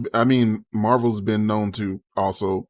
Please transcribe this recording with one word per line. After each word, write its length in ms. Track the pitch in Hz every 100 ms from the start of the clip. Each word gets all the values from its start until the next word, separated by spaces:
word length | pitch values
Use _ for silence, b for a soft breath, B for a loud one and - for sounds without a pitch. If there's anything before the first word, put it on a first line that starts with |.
| 120
I 100 | 113
mean, 420 | 120 127 117 107 -
Marvel's 500 | 107 107 123 120 107
been 260 | 101 107 107
known 240 | 107 104
to 260 | 101 101 95 - -
also 520 | 95 92 98 95